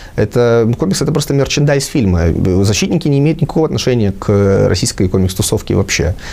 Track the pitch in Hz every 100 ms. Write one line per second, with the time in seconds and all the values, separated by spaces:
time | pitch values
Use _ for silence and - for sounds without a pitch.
0 | - - 110 123 120 117 113 120 190 190
1 | 143 151 - 139 131 - 147 143 139 -
2 | 101 87 85 - 95 90 98 101 190 180
3 | 156 139 147 160 151 165 156 123 - 120
4 | 101 - - 101 98 98 98 92 - -
5 | 92 95 92 92 - 110 - 98 92 -
6 | 82 - -